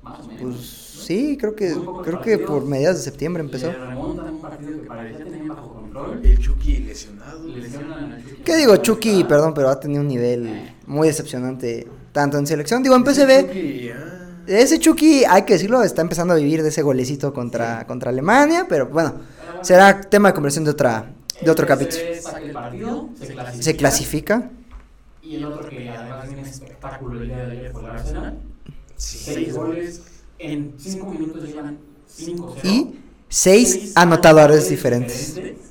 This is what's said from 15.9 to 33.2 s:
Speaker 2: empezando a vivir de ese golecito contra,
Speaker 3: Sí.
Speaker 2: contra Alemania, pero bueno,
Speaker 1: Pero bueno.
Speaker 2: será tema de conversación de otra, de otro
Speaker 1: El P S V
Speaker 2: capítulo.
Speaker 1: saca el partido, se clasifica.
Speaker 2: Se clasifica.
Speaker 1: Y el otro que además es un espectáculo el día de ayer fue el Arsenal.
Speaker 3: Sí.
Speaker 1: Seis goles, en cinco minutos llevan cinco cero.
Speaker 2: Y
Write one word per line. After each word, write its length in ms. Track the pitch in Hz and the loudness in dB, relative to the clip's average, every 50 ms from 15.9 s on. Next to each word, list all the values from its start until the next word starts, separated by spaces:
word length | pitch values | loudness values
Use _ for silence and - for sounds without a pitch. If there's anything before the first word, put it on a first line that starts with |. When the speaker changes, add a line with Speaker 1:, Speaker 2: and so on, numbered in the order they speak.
| - - | 2 0
Speaker 2:
empezando 320 | 160 170 170 170 170 180 180 | -2 -2 -2 -2 2 2 4
a 40 | |
vivir 240 | 160 147 143 156 160 | 4 4 2 2 2
de 80 | 156 156 | 0 0
ese 120 | 151 - 147 | 0 0 0
golecito 500 | 147 135 127 127 127 147 139 - 143 135 | 0 2 0 0 -4 -4 -4 -4 -6 -4
contra, 460 | 127 123 120 117 117 117 113 117 113 | -6 -8 -6 -4 -4 -4 -4 -4 -6
Speaker 3:
Sí. 60 | 117 | -8
Speaker 2:
contra 240 | - 123 127 - 123 | -10 -10 -8 -6 -4
Alemania, 540 | 123 131 139 180 226 269 294 294 330 349 370 370 | -4 -2 0 2 4 4 4 4 2 0 0 0
pero 180 | 180 147 131 - | 0 0 0 0
bueno, 240 | 147 160 165 139 - - - - - - | 0 0 0 0 -4 -8 -16 -18 -20 -20
Speaker 1:
Pero 120 | - - - | -20 -18 -16
bueno. 100 | - - | -12 2
Speaker 2:
será 360 | - 180 180 196 196 190 196 | 6 8 10 10 10 8 6
tema 280 | - - - 202 202 196 | 2 2 4 6 6 4
de 40 | - | 4
conversación 300 | 156 143 139 139 160 160 | 2 -2 -2 -2 0 -2
de 60 | 151 | -2
otra, 400 | 143 147 143 123 113 110 110 - - - - _ - - | 0 0 0 0 0 -2 -6 -10 -18 -20 -14 _ -12 -2
de 80 | - 165 | 2 2
otro 160 | 156 143 - | 4 4 4
Speaker 1:
El 120 | - 135 - | 2 2 0
P 40 | 139 | 0
S 120 | - - | -4 -4
V 60 | - - - | -6 -6 -8
Speaker 2:
capítulo. 100 | 170 - | -8 -10
Speaker 1:
saca 180 | - - - 151 147 | -10 -12 -14 -12 -12
el 60 | 143 | -12
partido, 580 | 143 147 - 120 - 190 220 233 - 302 - - - - | -12 -12 -12 -12 -12 -10 -8 -8 -8 -8 -10 -12 -16 -16
se 80 | 135 139 135 | -16 -16 -14
clasifica. 300 | 127 123 123 123 120 120 | -12 -12 -12 -10 -4 -2
Speaker 2:
Se 120 | 156 156 | -2 -2
clasifica. 760 | 156 143 135 131 - 135 - - 151 - - 202 240 247 247 - - - - - - - _ _ - _ - - - - | 2 2 0 0 0 -4 -4 -6 -8 -2 -2 -2 -2 -2 -6 -16 -20 -20 -20 -20 -20 -20 _ _ -20 _ -20 -20 -20 -18
Speaker 1:
Y 120 | 160 156 | -14 -12
el 80 | 147 143 | -10 -10
otro 220 | 147 147 151 151 | -10 -10 -12 -14
que 220 | 147 131 123 120 120 | -14 -14 -14 -14 -14
además 360 | 120 117 117 123 131 - - | -14 -14 -14 -14 -16 -16 -14
es 60 | 135 143 | -16 -14
un 60 | 139 | -14
espectáculo 800 | - 131 - - - - - - - 139 147 - 135 123 120 117 | -16 -16 -16 -18 -20 -20 -20 -18 -16 -16 -14 -14 -12 -12 -10 -10
el 80 | 117 120 | -10 -10
día 80 | 127 123 123 | -10 -10 -10
de 40 | 120 120 | -10 -12
ayer 180 | 120 - - | -12 -12 -14
fue 100 | - - | -14 -14
el 60 | - 113 | -14 -12
Arsenal. 480 | 117 117 - - - - - 302 311 - - - - - - - - - - - - | -10 -8 -8 -8 -8 -8 -8 -10 -12 -12 -16 -18 -18 -18 -20 -20 -18 -20 -20 -20 -12
Speaker 3:
Sí. 220 | - - - - - - - 147 | -10 -10 -10 -10 -12 -10 -8 -6
Speaker 1:
Seis 200 | - - - - | -6 -6 -6 -6
goles, 480 | 151 160 165 165 170 175 170 - - - - - - _ - _ | -6 -6 -6 -6 -6 -8 -10 -12 -16 -20 -20 -20 -20 _ -20 _
en 380 | - 175 151 151 147 147 143 127 | -16 -12 -8 -8 -8 -8 -10 -12
cinco 300 | - - 185 190 190 190 190 | -16 -12 -10 -10 -10 -10 -10
minutos 340 | 180 156 160 156 160 151 156 | -8 -8 -8 -8 -8 -12 -14
llevan 360 | 147 151 151 147 143 147 - - - - _ _ | -12 -12 -12 -12 -12 -14 -14 -18 -20 -20 _ _
cinco 500 | _ - - 160 170 175 175 170 - - - | _ -20 -14 -12 -10 -10 -10 -10 -12 -14 -4
cero. 100 | - 185 | 0 2
Speaker 2:
Y 280 | 202 254 320 - - - - - - _ | 2 2 2 -2 -8 -18 -20 -20 -20 _